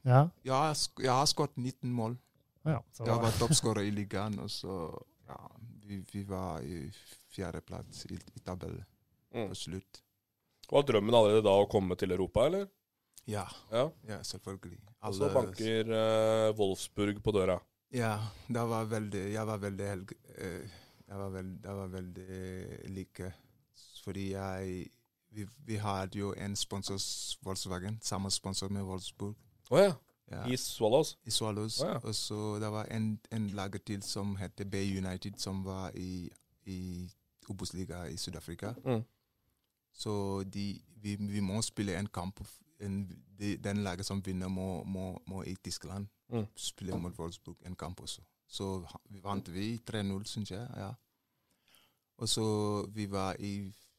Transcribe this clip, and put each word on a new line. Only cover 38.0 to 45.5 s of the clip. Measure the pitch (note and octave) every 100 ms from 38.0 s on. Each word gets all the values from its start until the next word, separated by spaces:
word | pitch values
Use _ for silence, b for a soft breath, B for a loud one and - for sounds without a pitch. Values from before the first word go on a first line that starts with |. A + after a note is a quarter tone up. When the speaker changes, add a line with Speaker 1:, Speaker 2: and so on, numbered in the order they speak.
| E2
Speaker 2:
i | E2+
Syd-Afrika. | - E2 - E2+ G2+ C3 C3
Speaker 3:
Mm. | A2+ A#2 _ _ _ _ _ _ _ _ -
Speaker 2:
Så | A2 G#2 G2 G2
de, | F#2+ G2+ G2+ F#2 -
vi, | B2+ G#2 G#2
vi | G2+ G#2
må | G2 G#2+
spille | - - G2+ F2
en | G#2
kamp, | - F2+ - - - _ -
en, | G2+ G2 F#2+ - -
de, | G2 G#2 G2
den | G2 G#2
laget | G2+ F2 G2
som | G2
vinner | F#2 F#2 F#2
må, | F#2 F#2+ F2
må, | - F#2+ F#2 F2
må | - F#2+
i | D2+